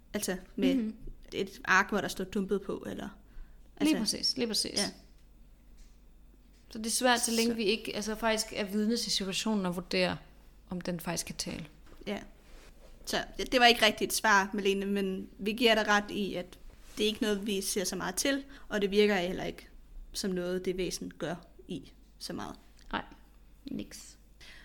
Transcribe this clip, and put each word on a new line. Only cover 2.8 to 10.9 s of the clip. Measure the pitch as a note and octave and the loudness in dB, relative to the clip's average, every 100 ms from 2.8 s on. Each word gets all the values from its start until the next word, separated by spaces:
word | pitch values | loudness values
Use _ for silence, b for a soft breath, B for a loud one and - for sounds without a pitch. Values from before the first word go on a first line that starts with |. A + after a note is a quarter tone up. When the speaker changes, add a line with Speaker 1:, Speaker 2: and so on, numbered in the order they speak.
| G#3 | -8
Speaker 1:
eller | - G#3 - - b b b b - | -10 -10 -12 -18 b b b b 0
Speaker 2:
Lige | D#4 C#4+ | 2 2
Speaker 1:
altså, | G#3+ - | 0 -2
Speaker 2:
præcis, | - - | -2 0
lige | A#3+ | -2
præcis. | - - - | -2 -2 -2
Speaker 1:
ja. | F#3+ - - - - - - - - - - - - - - - - - - | -4 -6 -18 -20 -20 -20 -20 -20 -20 -20 -20 -20 -20 -20 -20 -20 -20 -20 -16
Speaker 2:
Så | A3+ | -8
det | A3+ | -2
er | |
svært, | - B3 A#3 | 2 4 4
så | A#3 | 4
længe | A3+ A#3 | 4 2
Speaker 1:
Så | A3+ | 4
Speaker 2:
vi | |
ikke, | G3+ A3 - - | 2 2 0 -4
altså, | G#3 | -4
faktisk | G#3+ A3+ A3 - - | -2 0 0 0 -4
er | |
vidne | G3 G#3 G#3+ A#3 | -2 0 2 0
til | G#3 | 0
situationen | - G3 F#3 A3 G#3 F#3 | -2 -2 -2 0 0 0
og | F3+ | -2
vurderer, | F3 F#3+ F3+ E3 - - - - - | -2 0 0 -2 -8 -20 -20 -20 -10
om | F3+ | -8
den | F3+ | -6